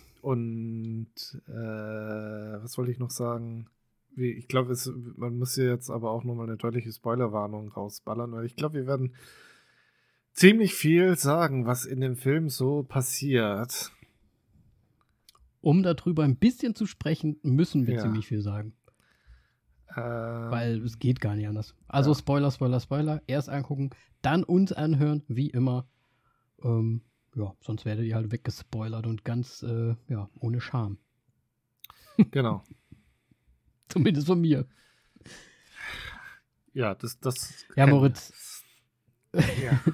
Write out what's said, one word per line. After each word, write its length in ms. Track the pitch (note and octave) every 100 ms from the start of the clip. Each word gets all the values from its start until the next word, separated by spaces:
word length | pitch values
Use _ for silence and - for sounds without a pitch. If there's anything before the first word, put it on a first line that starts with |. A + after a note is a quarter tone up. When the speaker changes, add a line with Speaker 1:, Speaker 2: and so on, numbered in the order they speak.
| - _
Speaker 1:
und, 840 | C#3 B2 A#2 A2+ A2+ A2+ A2+ A2+ A2+ - - C3+ -
äh, 40 | A#2 A2+ G#2+ G#2+ G#2+ G#2+ G#2+ G#2+ G#2+ G#2+ G#2
was 140 | A#2 -
wollte 120 | B2
ich 60 | B2
noch 120 | B2
sagen? 580 | - A#2+ A#2+ A#2 A2+ A2+ _ _ _ _ -
Wie, 160 | B2
ich 160 | A2+ -
glaub, 200 | B2+ B2+
es, 220 | A#2+ B2+ B2 A#2+ -
man 220 | A#2+ A#2+
muss 160 | B2
hier 120 | - B2+
jetzt 200 | A#2+ -
aber 200 | A#2+ A2+
auch 140 | A#2
nochmal 240 | A#2+ A#2+ A2+
eine 80 | A2+
deutliche 340 | A#2 A#2+ A2+
Spoilerwarnung 760 | G#2+ A#2 A#2+ A#2+ G#2+ G#2 G#2+ G#2+
rausballern, 600 | G#2+ G2+ - - A2 A#2+
weil 140 | A#2 A#2
ich 100 | -
glaub, 160 | D3+
wir 120 | D3+ B2+
werden 260 | C#3 B2+ B2+ - - - - _ _ _ _ _ _ _
ziemlich 420 | - F#3 A3 G3+
viel 420 | - D3+ E3+ F#3 F3
sagen, 500 | C#3 D#3 E3 C3+ A#2
was 180 | B2
in 160 | C3 C3
dem 160 | C3 B2
Film 320 | C3+ D3+ D#3+
so 340 | - C3 D3
passiert. 1120 | C3+ C#3 B2+ - C#3+ B2+ G#2+ G2+ A#2+ - - - _ _ _ _ _ _ _ _ _ _ _ _ _ _ _ _
Speaker 2:
Um 220 | D#3 E3+
darüber 400 | F3+ E3 - D#3+
ein 120 | D3+ B2+
bisschen 380 | A3 B3 B3+
zu 120 | G#3 G#3
sprechen, 520 | - - D#3+ D#3 D3+
müssen 440 | D3+ C3 E3+ D3 A#2+
wir 80 |
Speaker 1:
Ja. 80 | A#2+
Speaker 2:
ziemlich 240 | A2+ A2 -
viel 160 | G#2+
sagen. 300 | G2+ G#2 G#2+ - _ _ _ _ - - _ _ _ _ _ -
Speaker 1:
Ähm, 540 | A#2+ A#2+ A2+ A#2 A#2
Speaker 2:
Weil 280 | A#2 A#2 A2+
es 140 | A#2 A2+
geht 220 | A#2+ B2+
gar 140 | G#2+ G#2
nicht 120 | G#2+
anders. 260 | G#2 G#2+ _ -
Also 240 | - C#3
Speaker 1:
ja. 60 | D3
Speaker 2:
Spoiler, 320 | - C#3+ C#3+
Spoiler, 300 | B2+ C3 B2
Spoiler. 420 | - C#3 D3+ D3+ -
Erst 220 | C3+ C3+
angucken, 420 | C#3+ C3 C#3 C3+ - _ _
dann 200 | C3+ D#3+
uns 280 | - F3+ G3
anhören, 500 | - D#3 D3 D3+ D3 -
wie 200 | A#2 D3
immer. 360 | B2 B2+ B2 B2+ _ _ _ _ _ _ _
Ähm, 400 | B2 A2+ A2+ A2+ - _ _ B2
ja, 180 | G#2 -
sonst 240 | - A2
werdet 200 | A#2 G#2+ A2+
ihr 80 | A2+
halt 140 | A2
weggespoilert 720 | A#2 - - - A2+ A2 A2+ A2+
und 180 | A2
ganz, 380 | - A#2 B2 -
äh, 320 | A#2 A2+ A#2 A#2 -
ja, 200 | A2 G2 -
ohne 200 | A#2 A#2+
Scham. 380 | - B2+ G#2+ G2 _ _ _ _ _ _ _ _ - - - - G#3
Speaker 1:
Genau. 340 | C#3+ A#2+ G2+ -
Speaker 2:
<laughs> 1200 | - _ - _ _ _ _ _ _ _ _ _
Zumindest 380 | F3+ D#3+ D3 D3
von 140 | F3+
mir. 260 | E3 C#3 C3 _ _ _ _ _ - - - _ _ - - - - - - - _ _ _
Speaker 1:
Ja, 200 | C#3 A#2
das, 240 | F#2+ A#2+ -
das 440 | C3+ B2+ - - -
Speaker 2:
Ja, 40 | -
Speaker 1:
kennen 40 | C#3
wir. 60 | C#3+
Speaker 2:
Moritz. 640 | C3+ - - - - - - _ _ _ _ _ _
Speaker 1:
Ja. 440 | F3 A2 B2+ B2+ B2 -